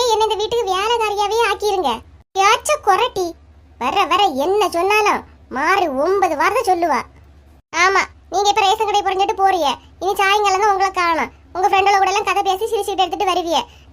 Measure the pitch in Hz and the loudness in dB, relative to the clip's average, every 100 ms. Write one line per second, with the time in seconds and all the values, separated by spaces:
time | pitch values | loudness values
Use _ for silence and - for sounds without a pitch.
0 | 494 427 440 403 427 466 392 370 440 466 | 2 2 0 -2 -2 -2 -2 -2 0 0
1 | 427 403 403 453 440 392 415 381 277 233 | -2 -2 -2 0 0 0 -2 0 -2 -4
2 | - - _ 381 392 480 605 587 427 381 | -10 -20 _ 0 2 2 0 -2 2 0
3 | 508 403 339 - - - - - 247 403 | 0 -4 -8 -8 -20 -20 -20 -8 -4 -2
4 | 320 370 381 262 320 415 403 339 381 427 | 0 2 2 0 -2 0 0 0 2 2
5 | 415 247 - - - 247 311 392 339 262 | 2 -2 -6 -20 -10 -4 0 0 0 0
6 | 330 392 359 294 359 466 427 349 339 240 | 0 2 0 0 0 0 0 0 2 -2
7 | - - - - - - _ 320 370 381 | -4 -20 -20 -20 -20 -20 _ 0 2 2
8 | - - - 359 403 415 381 427 427 403 | -2 -12 -6 -2 0 2 0 0 0 0
9 | 392 381 403 415 392 370 269 - - - | 0 -2 -2 0 0 2 -2 -4 -12 -6
10 | 359 403 392 415 403 370 415 381 381 370 | -4 0 2 2 2 2 0 2 -2 0
11 | 339 320 233 - - 349 381 392 392 403 | 0 0 -4 -10 -12 -2 2 2 4 2
12 | 381 403 403 370 392 381 440 415 403 392 | 2 0 -2 -2 0 -2 -2 -2 -2 -2
13 | 349 330 381 349 339 277 - - - | -2 0 0 0 0 -2 -4 -16 -6